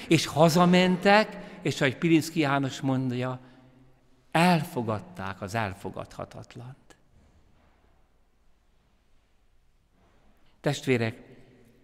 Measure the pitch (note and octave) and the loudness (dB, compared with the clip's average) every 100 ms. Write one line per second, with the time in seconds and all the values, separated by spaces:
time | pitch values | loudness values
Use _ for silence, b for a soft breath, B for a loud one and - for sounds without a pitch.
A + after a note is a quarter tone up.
0 | B D#3+ - C#3+ E3 E3 F3 F3+ F#3 F3+ | B 0 2 2 4 6 4 6 4 2
1 | G3 G#3 G#3+ - - - D3 - C#3 - | 4 4 2 -6 -16 -6 -6 0 -2 0
2 | F3 D#3+ D3 E3+ C#3+ C#3 C3+ - C3+ C3 | 2 2 2 -2 0 0 -2 -4 -2 -2
3 | C3 B2 B2+ B2+ b b b b - _ | -2 -4 -6 -8 b b b b -20 _
4 | _ _ _ D#3+ F3+ E3 - B2+ A2+ G#2 | _ _ _ 2 4 4 0 -4 -4 -4
5 | - - F#2+ F#2+ G2 A2+ G#2 F#2 F#2+ - | -8 -12 -12 -10 -6 -4 -4 -6 -12 -12
6 | F#2 - F#2+ - - A#2+ B2 C#3 _ _ | -14 -14 -14 -16 -18 -18 -18 -20 _ _
7 | _ _ _ _ _ _ _ _ _ _ | _ _ _ _ _ _ _ _ _ _
8 | _ _ _ _ _ _ _ _ _ _ | _ _ _ _ _ _ _ _ _ _
9 | _ _ _ _ _ _ _ _ _ _ | _ _ _ _ _ _ _ _ _ _
10 | _ _ _ _ _ _ D3+ C#3 - B2 | _ _ _ _ _ _ -4 -4 0 0
11 | A2+ - - - - - - _ | 0 -6 -18 -20 -20 -20 -20 _